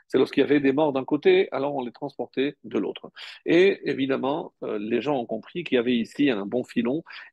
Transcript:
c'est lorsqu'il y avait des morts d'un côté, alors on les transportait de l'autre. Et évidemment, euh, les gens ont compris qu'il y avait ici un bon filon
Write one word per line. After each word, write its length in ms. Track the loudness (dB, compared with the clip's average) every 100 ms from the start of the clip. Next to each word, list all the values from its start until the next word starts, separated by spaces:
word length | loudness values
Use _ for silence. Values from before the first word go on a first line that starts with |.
| _
c'est 100 | 0
lorsqu'il 220 | 2 2
y 60 | 4
avait 160 | 4
des 100 | 4
morts 220 | 2 2
d'un 100 | 0
côté, 460 | -2 2 4 4 2
alors 240 | -2 -4 -4
on 80 |
les 80 | -8
transportait 640 | -8 -12 -8 -6 -2 -2 -4
de 160 | -6 -4
l'autre. 320 | -4 -6 -14 -18 -18 -10 2
Et 360 | 4 4 2 -4
évidemment, 640 | -4 -2 0 -2 -4 -6 _
euh, 140 | -8 -6
les 220 | -2 -2
gens 160 | 0 -4
ont 80 | -4
compris 400 | -8 -8 -10 -2
qu'il 100 | 0
y 40 |
avait 180 | 2 0
ici 320 | -2 0 0
un 160 | 0 -2
bon 180 | -4
filon 400 | -4 -2 -2 -2 -6 -18 -10